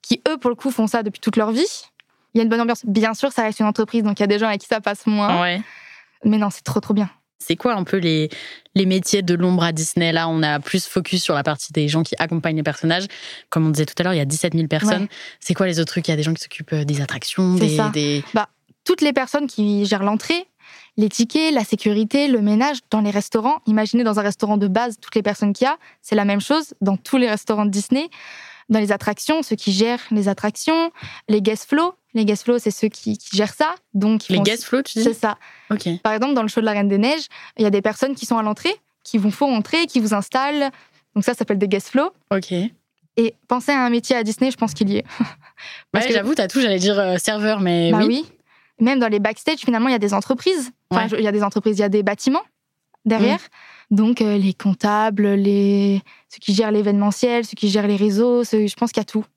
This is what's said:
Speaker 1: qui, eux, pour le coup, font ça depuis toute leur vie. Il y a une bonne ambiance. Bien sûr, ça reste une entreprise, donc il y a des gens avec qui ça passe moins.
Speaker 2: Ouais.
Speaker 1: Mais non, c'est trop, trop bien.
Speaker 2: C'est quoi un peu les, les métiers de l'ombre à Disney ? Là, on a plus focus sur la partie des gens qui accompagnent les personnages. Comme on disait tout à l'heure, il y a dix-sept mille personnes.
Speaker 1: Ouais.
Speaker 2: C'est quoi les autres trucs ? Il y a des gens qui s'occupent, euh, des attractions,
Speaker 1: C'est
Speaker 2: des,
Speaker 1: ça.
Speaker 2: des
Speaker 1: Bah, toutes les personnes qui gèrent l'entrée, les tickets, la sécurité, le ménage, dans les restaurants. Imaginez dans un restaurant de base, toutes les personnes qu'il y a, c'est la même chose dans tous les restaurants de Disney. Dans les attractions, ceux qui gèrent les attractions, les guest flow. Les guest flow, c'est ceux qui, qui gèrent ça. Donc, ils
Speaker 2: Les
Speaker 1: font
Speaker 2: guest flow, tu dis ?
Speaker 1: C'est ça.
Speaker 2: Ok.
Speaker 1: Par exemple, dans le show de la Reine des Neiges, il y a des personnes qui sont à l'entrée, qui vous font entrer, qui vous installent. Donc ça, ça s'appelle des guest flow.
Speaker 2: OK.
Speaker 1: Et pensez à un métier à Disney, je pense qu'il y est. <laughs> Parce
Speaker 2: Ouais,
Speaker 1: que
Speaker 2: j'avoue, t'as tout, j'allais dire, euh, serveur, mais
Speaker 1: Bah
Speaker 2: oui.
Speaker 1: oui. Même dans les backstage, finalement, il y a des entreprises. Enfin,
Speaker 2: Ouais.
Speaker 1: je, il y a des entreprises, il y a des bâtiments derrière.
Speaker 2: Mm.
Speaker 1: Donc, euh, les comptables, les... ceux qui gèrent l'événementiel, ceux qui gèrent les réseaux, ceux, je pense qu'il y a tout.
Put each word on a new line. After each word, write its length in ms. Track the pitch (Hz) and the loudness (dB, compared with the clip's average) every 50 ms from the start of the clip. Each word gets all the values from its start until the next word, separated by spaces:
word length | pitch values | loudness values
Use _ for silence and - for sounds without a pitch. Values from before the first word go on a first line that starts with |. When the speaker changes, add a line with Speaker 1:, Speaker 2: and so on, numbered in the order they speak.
Speaker 1:
qui, 220 | - - - - _ | -4 -4 -6 -2 _
eux, 100 | 311 320 | -4 -4
pour 120 | 269 - 247 | -2 -2 -4
le 60 | 240 | -4
coup, 160 | - - 269 | -2 -4 -4
font 160 | 247 - 220 | -2 -2 -2
ça 160 | 208 - 233 220 | 0 0 -2 -2
depuis 160 | 208 - - | -4 -8 -4
toute 160 | - 226 202 | -4 -2 0
leur 140 | 226 214 214 | 0 0 0
vie. 320 | 226 247 339 427 - - - _ _ _ - _ _ _ _ _ _ | 0 0 0 -2 -4 -10 -16 _ _ _ -20 _ _ _ _ _ _
Il 60 | 226 | 0
y 20 | |
a 20 | 226 | 2
une 60 | 226 | 2
bonne 120 | 226 233 | 2 0
ambiance. 220 | 233 233 233 - - | 0 -2 -2 -4 -2
Bien 260 | 233 196 220 214 220 226 | -2 0 2 2 0 0
sûr, 180 | - - 277 | -2 -2 -2
ça 120 | - - 226 | 0 0 -2
reste 160 | 214 208 - | -2 0 0
une 80 | 220 | 0
entreprise, 340 | 214 214 - 220 - - 233 | 0 2 0 -2 0 0 0
donc 180 | 214 208 202 - | 0 0 0 0
il 40 | 208 | 2
y 20 | |
a 20 | |
des 120 | 196 208 208 | 2 2 2
gens 80 | 220 | 2
avec 140 | 220 208 202 | -2 -2 -4
qui 60 | - | -4
ça 140 | - 226 220 | -4 -4 -4
passe 240 | 202 208 208 - - | -2 -6 -6 -2 -2
moins. 340 | 220 214 208 208 202 180 175 175 | 0 0 2 2 2 2 2 2
Speaker 2:
Ouais. 180 | 175 175 190 214 - - - - - - - - _ _ _ - | 0 -2 -4 -6 -10 -16 -20 -20 -20 -20 -20 -20 _ _ _ 0
Speaker 1:
Mais 140 | 214 214 214 | 0 2 2
non, 100 | 208 202 | 0 -2
c'est 140 | - - _ | -4 -6 _
trop, 160 | - - 214 | -4 -4 -4
trop 160 | - - 214 | -2 0 0
bien. 120 | 202 208 180 - _ _ _ _ | 0 0 -2 -6 _ _ _ _
Speaker 2:
C'est 200 | _ - - 170 | _ -4 -4 -4
quoi 180 | - - 247 233 | -2 0 -2 -2
un 80 | 202 180 | -2 -2
peu 140 | - - | -2 -2
les, 320 | 196 170 165 160 156 156 151 - - - - - - _ _ _ | 0 2 2 2 2 0 -2 -6 -12 -16 -18 -20 -20 _ _ _
les 120 | 190 196 | 2 2
métiers 340 | 185 185 190 180 - - 202 | 4 2 2 2 2 0 0
de 140 | 190 175 175 | 2 2 2
l'ombre 280 | 170 175 180 180 175 170 | 2 4 2 4 4 2
à 100 | 170 165 | 0 0
Disney ? 380 | 160 160 - - 175 165 165 165 | -2 -4 -2 0 0 0 2 2
Là, 140 | 165 165 165 | 0 0 0
on 120 | 165 160 | 0 0
a 180 | 156 151 147 147 | 2 0 0 -2
plus 260 | 143 - - 190 - | -4 -2 -2 -2 -4
focus 340 | - - 190 170 - 185 180 | -2 -4 -4 -2 0 -2 -2
sur 140 | - - 160 | 0 0 -2
la 80 | 143 139 | 0 0
partie 300 | 160 151 139 - - 151 | -2 -2 -4 -6 -6 -2
des 140 | 156 151 147 | -2 0 0
gens 120 | 147 160 | 0 0
qui 140 | 160 - - | 0 -2 -2
accompagnent 380 | - 165 156 170 165 143 165 160 | -4 -2 -2 -2 -2 -2 -2 -2
les 80 | 156 147 | -2 -2
personnages. 420 | 156 147 - - 160 165 180 196 196 - - - - - - - _ | -2 -4 -2 0 0 0 0 -2 -6 -12 -16 -16 -18 -18 -18 -14 _
Comme 180 | - 165 160 | 0 2 2
on 20 | 156 | 2
disait 160 | 151 147 156 | 2 0 -2
tout 80 | - - - | -4 -2 -2
à 40 | 175 | 0
l'heure, 100 | 180 185 | 0 0
il 40 | |
y 40 | 160 | 0
a 40 | 143 | 0
dix-sept 280 | 139 151 156 - 175 160 | -2 -2 -2 -2 0 0
mille 140 | 165 165 143 | 0 0 0
personnes. 340 | 165 156 208 214 214 202 196 | -2 0 0 0 0 0 -2
Speaker 1:
Ouais. 60 | 202 - - - - - _ | -6 -8 -14 -18 -20 -20 _
Speaker 2:
C'est 120 | - - 175 | -4 -4 -2
quoi 140 | - 196 | 0 0
les 120 | 185 170 165 | 0 0 -2
autres 120 | 165 - | -2 -2
trucs ? 160 | - 180 160 | -2 -4 -2
Il 40 | - | -2
y 20 | 160 | -2
a 40 | |
des 60 | 151 151 | 0 0
gens 100 | 156 165 | -2 -4
qui 80 | - | -4
s'occupent, 320 | - - - - 156 - 160 | -6 -14 -14 -16 -8 -6 -4
euh, 120 | 151 147 | -2 -2
des 160 | 143 147 143 | -2 -2 -2
attractions, 560 | 143 - - 131 - - - - 185 180 180 | -4 -6 -6 -8 -8 -6 -2 0 2 2 2
Speaker 1:
C'est 100 | 180 165 | 2 2
Speaker 2:
des, 80 | 151 151 | 2 2
Speaker 1:
ça. 120 | 151 - - | 0 0 0
Speaker 2:
des 340 | - 151 147 147 147 143 143 - - | 0 -2 -2 0 -2 -2 -4 -2 -2
Speaker 1:
Bah, 140 | 220 208 _ _ _ _ _ _ _ _ | -2 -2 _ _ _ _ _ _ _ _
toutes 160 | - 359 359 | -2 0 2
les 120 | 302 294 262 | 2 2 2
personnes 320 | 269 262 247 - 294 294 | 0 -2 0 -2 -4 -4
qui 380 | 247 - - 208 208 208 202 208 | -4 -4 -2 0 0 0 0 0
gèrent 160 | 196 208 196 196 | 0 0 0 0
l'entrée, 440 | 202 214 220 - - 330 349 370 _ _ _ _ - - - - _ _ | -2 -2 -2 -2 -2 -4 -4 -4 _ _ _ _ -20 -20 -20 -20 _ _
les 120 | - 214 208 | 0 0 0
tickets, 440 | - - 233 233 - 311 320 320 302 | 2 0 -2 0 2 0 2 2 2
la 120 | 247 214 | 0 0
sécurité, 640 | - - 196 - 214 208 208 220 214 - 277 285 285 | -2 -4 -2 0 0 0 0 0 0 2 0 2 2
le 120 | 254 226 | 2 2
ménage, 360 | 208 208 208 214 254 294 294 247 _ _ | 2 2 2 2 2 0 -2 -4 _ _
dans 120 | - 214 | -2 0
les 100 | 208 208 | 0 0
restaurants. 460 | 196 202 202 - - 226 214 247 302 - _ | 0 -2 -4 -2 -4 -2 0 0 -2 0 _
Imaginez 360 | 220 214 214 214 196 - 240 247 | 0 0 2 0 0 0 0 2
dans 120 | 226 208 | 2 0
un 60 | 214 202 | 0 0
restaurant 340 | 208 - _ - 208 214 | -2 -2 _ -2 0 0
de 100 | 208 202 202 | 2 2 2
base, 260 | 185 226 240 247 214 _ | 2 0 0 -2 -6 _
toutes 140 | - - - | -18 -4 -4
les 60 | 220 | -2
personnes 300 | 196 208 202 - 214 202 196 | 0 0 -2 0 -2 -2 0
qu'il 120 | - 247 | 2 0
y 40 | 269 | 0
a, 80 | 302 - _ - - _ | 0 -2 _ -20 -20 _
c'est 140 | _ - 214 | _ -2 0
la 100 | 214 202 | 0 2
même 160 | 202 202 202 | 2 0 0
chose 320 | - - 285 320 311 - - _ | 0 2 0 0 0 -4 -6 _
dans 160 | 196 196 196 | -2 0 0
tous 200 | 190 _ - - | -2 _ 0 2
les 120 | 262 247 233 | 2 2 2
restaurants 360 | 214 202 - - 220 208 208 | 0 -4 -2 -2 0 0 0
de 40 | 208 | 0
Disney. 380 | 190 202 202 - 247 269 311 349 - - - - - - - - - - - - | 0 -2 0 0 0 -2 -2 -4 -10 -18 -20 -20 -20 -20 -20 -20 -20 -20 -2 0
Dans 100 | 220 220 | 2 2
les 120 | 208 202 | 2 2
attractions, 520 | 208 202 - 214 208 - - - 311 320 294 | 0 0 0 -4 -4 -4 -2 -2 -2 -2 0
ceux 120 | - 220 | -2 -4
qui 140 | - - 208 190 | -2 0 -2 2
gèrent 280 | 190 220 233 240 240 - - | 2 2 2 0 -4 -4 -2
les 180 | 226 214 196 202 | 0 2 2 0
attractions, 640 | 196 - - 214 - - - - 320 330 330 339 _ - - - - - _ | 0 0 -2 -4 -4 -2 -2 0 2 2 0 0 _ -10 -18 -18 -18 -18 _
les 140 | - 208 214 | 0 0 2
guest 280 | 190 220 220 208 - - | 2 2 -2 -2 -4 0
flow. 240 | 277 294 339 359 359 _ _ _ _ | 0 2 2 0 -2 _ _ _ _
Les 80 | 226 220 | 0 2
guest 200 | 202 214 196 - | 2 0 0 0
flow, 120 | 240 240 | 0 0
c'est 140 | 240 - 220 | 2 0 -2
ceux 160 | 196 - - | -2 0 -2
qui, 300 | 214 - - - 220 208 | -2 -2 -4 -6 -6 -6
qui 180 | 202 - - - | -6 -8 -6 -2
gèrent 180 | 196 208 208 - | -2 -2 -2 0
ça. 220 | - 302 311 349 370 _ _ - | -2 -2 -2 -2 -8 _ _ -2
Donc, 340 | 202 196 214 220 214 - - | 0 2 2 2 0 0 0
ils 20 | |
Speaker 2:
Les 60 | 185 | 0
Speaker 1:
font 60 | 180 156 | 2 2
Speaker 2:
guest 200 | 196 220 233 - | 2 0 -2 -4
flow, 180 | - - 262 | -2 -2 -2
tu 160 | 269 - - 220 | -2 -2 -2 0
dis ? 40 | 220 | 0
Speaker 1:
C'est 100 | 233 226 | 0 0
ça. 240 | - - 214 208 _ - - - - - _ | 0 -2 -2 -2 _ -12 -20 -20 -20 -6 _
Speaker 2:
Ok. 180 | 214 202 - 175 170 180 | -6 -4 -2 -4 -4 -2
Speaker 1:
Par 120 | _ 220 214 | _ -2 0
exemple, 200 | 220 240 277 285 | 0 0 0 0
dans 80 | 247 | 0
le 60 | 220 | 0
show 140 | 214 - 240 | 0 -2 0
de 40 | 220 | 0
la 60 | 220 | 0
Reine 160 | 208 208 202 | 0 0 0
des 100 | 202 196 | 2 2
Neiges, 300 | 196 214 254 302 320 294 - - - - - _ | 2 2 2 0 -2 -4 -10 -16 -20 -20 -20 _
il 60 | - 220 | 0 2
y 20 | |
a 40 | 208 | 2
des 120 | 196 202 196 | 2 2 0
personnes 320 | 220 214 - - 269 277 | -2 -2 0 -2 -4 -2
qui 100 | - - | -8 -4
sont 120 | - 233 | -2 0
à 40 | 226 | 0
l'entrée, 320 | 214 214 214 - - 339 415 - _ _ _ _ _ | 0 -2 -4 -2 -2 -4 -4 -4 _ _ _ _ _
qui 140 | - - 220 | -2 -2 0
vous 100 | 190 214 | 0 0
font 220 | 196 - 285 277 254 | 0 0 0 0 0
entrer, 320 | 214 202 - - 320 339 | 0 -2 0 0 0 0
qui 140 | - - 254 | 2 0 0
vous 140 | 220 214 214 | 0 2 0
installent. 560 | 202 196 - - 262 269 285 294 294 285 269 - - - _ _ _ _ _ _ | -2 -4 -2 -2 -2 -2 0 0 0 -2 -2 -4 -10 -20 _ _ _ _ _ _
Donc 120 | 214 196 | 0 0
ça, 80 | - 247 | 0 0
ça 60 | - | -2
s'appelle 180 | 220 - 208 196 | -2 -2 0 0
des 80 | 208 | 0
guest 220 | 196 196 196 - - | 0 0 -2 -4 0
flow. 220 | - 262 294 370 - _ _ _ | 0 0 0 0 -4 _ _ _
Speaker 2:
OK. 220 | 202 190 185 - 185 175 190 233 - _ _ _ _ _ _ _ _ | -4 -4 -4 -4 -4 -4 -4 -4 -6 _ _ _ _ _ _ _ _
Speaker 1:
Et 180 | - 233 - - _ _ _ | 0 0 0 -2 _ _ _
pensez 220 | 240 247 247 - 285 | -2 -2 0 0 0
à 80 | 269 254 | 0 2
un 40 | 240 | 2
métier 260 | 233 233 226 - 262 | 0 0 0 0 0
à 80 | 240 226 | 0 0
Disney, 260 | 208 220 - 254 269 | -2 -2 0 0 -2
je 60 | 247 | 0
pense 160 | - 233 214 - | -2 -2 -4 0
qu'il 160 | - 220 196 | 0 0 0
y 80 | 202 | 0
est. 80 | 202 - - | -2 -4 -6
<laughs> 800 | - - 233 - - _ _ - _ - - - - - - _ | -4 -4 -4 -4 -4 _ _ -20 _ -20 -18 -18 -18 -20 -14 _
Parce 140 | - 202 233 | -2 -2 0
Speaker 2:
Ouais, 40 | 254 | 2
Speaker 1:
que 40 | 233 | 0
Speaker 2:
j'avoue, 180 | 208 202 233 311 | 0 2 2 0
t'as 140 | 285 202 | 0 0
tout, 140 | 185 - 269 | 0 0 0
j'allais 180 | 254 220 196 185 | 2 2 2 2
dire, 180 | 180 202 208 | 2 2 2
euh, 200 | 196 202 185 180 | 2 2 2 0
serveur, 420 | 175 - - 214 214 208 214 214 202 | 0 0 -2 -2 0 0 0 0 0
mais 320 | 190 175 175 170 170 170 | 2 2 2 2 4 4
Speaker 1:
Bah 80 | 170 214 | 4 4
Speaker 2:
oui. 60 | 214 | 4
Speaker 1:
oui. 180 | 311 240 277 320 - _ _ _ _ _ _ _ _ _ _ | 2 2 0 -2 -8 _ _ _ _ _ _ _ _ _ _
Même 200 | 226 240 277 262 | 2 2 2 2
dans 80 | 240 220 | 2 2
les 100 | 208 208 | 0 2
backstage, 400 | 202 214 220 - - - 311 262 | 0 0 -2 0 -2 -4 -4 -2
finalement, 300 | - - 240 220 233 262 | -2 -2 0 2 2 2
il 20 | 254 | 2
y 20 | |
a 40 | 233 | 2
des 140 | 202 202 202 | 0 0 0
entreprises. 580 | 196 202 - 269 254 - 370 381 330 254 247 - _ _ _ | -2 0 -2 -4 -2 0 0 0 0 -2 -6 -12 _ _ _
Enfin, 140 | 185 233 220 | 0 0 0
Speaker 2:
Ouais. 60 | 226 | 0
Speaker 1:
je, 60 | 220 | 0
il 60 | 202 220 | 0 0
y 40 | |
a 40 | 208 | 0
des 120 | 202 208 208 | 2 0 0
entreprises, 340 | 202 - 214 - 220 214 | 0 -2 0 0 0 2
il 40 | 190 | 2
y 40 | 208 | 2
a 40 | 202 | 2
des 120 | 190 214 196 | 2 2 2
bâtiments 400 | 202 208 - - 262 269 330 427 _ _ _ _ _ _ _ _ _ _ _ _ | 0 -2 0 0 0 0 0 -4 _ _ _ _ _ _ _ _ _ _ _ _
derrière. 340 | 220 226 220 208 240 294 349 - - _ - - - - - - _ | 0 2 2 2 2 2 0 -4 -14 _ -20 -20 -20 -20 -20 -4 _
Speaker 2:
Mm. 40 | 208 | 2
Speaker 1:
Donc, 260 | 196 214 226 247 - | 4 4 2 2 2
euh, 160 | 226 208 208 | 2 2 2
les 160 | 202 190 196 180 | 2 2 0 -2
comptables, 760 | _ - 202 185 - - 208 208 214 214 220 208 202 208 202 202 | _ 0 0 0 2 0 0 2 2 2 0 2 0 2 2 2
les... 640 | 202 196 202 202 202 202 202 202 202 202 202 196 196 - - - _ _ _ | 2 2 2 2 4 4 4 4 4 2 2 2 0 -2 -8 -20 _ _ _
ceux 100 | - - | -20 -8
qui 140 | - - 196 | -2 0 2
gèrent 180 | 196 226 214 | 2 2 2
l'événementiel, 760 | 214 208 208 208 202 202 202 208 196 - - 247 233 240 233 | 2 2 2 2 2 2 2 2 0 2 0 2 2 0 -2
ceux 100 | - - | -4 -6
qui 140 | - - 202 | -2 -2 0
gèrent 180 | 190 214 202 | 2 2 2
les 80 | 202 208 | 2 2
réseaux, 480 | 190 208 214 196 202 233 247 240 240 240 | 2 2 2 2 2 2 4 4 2 2
ceux, 240 | - - 214 214 | 2 2 2 2
je 80 | 202 - | 0 0
pense 160 | - 240 233 | -2 -4 -2
qu'il 100 | - 226 | -2 -4
y 0 | |
a 40 | 208 | -6
tout. 180 | - - 214 214 _ _ | -2 -4 -4 -4 _ _